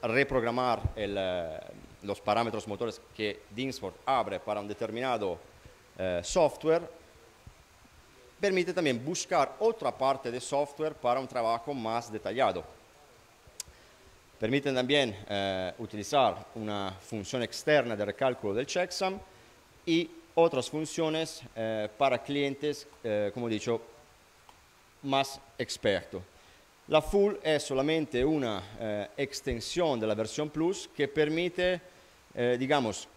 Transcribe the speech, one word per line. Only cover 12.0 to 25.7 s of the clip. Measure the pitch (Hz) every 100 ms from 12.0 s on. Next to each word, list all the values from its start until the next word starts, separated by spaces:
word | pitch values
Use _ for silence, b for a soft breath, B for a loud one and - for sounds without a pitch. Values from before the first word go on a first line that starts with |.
| 113
detallado. | 107 101 117 110 90 - - - - - - - - - - - B B B B B - -
Permiten | 110 139 139 127
también, | 127 143 123 98 104
eh, | 101 98 92 92 -
utilizar | 110 110 98 143 113 - - 117
una | 107 104 95 95
función | - 110 95 127
externa | 113 - - 147 120 104
de |
recálculo | 104 - 135 123 104
del | 104 143
checksum | 180 180 - 190 196 - B B B B - -
y | 165 170 - - -
otras | 165 131 -
funciones, | 151 156 - 160 160 160 - 123 113
eh, | 110 110 107 -
para | 139 123
clientes, | - 143 139 139 147 143 - -
eh, | 113 104 104
como | 120 117
he |
dicho, | 107 123 117 - - - - - - - - - _ _ -
más | 139 135 139 - - -
expertos. | 120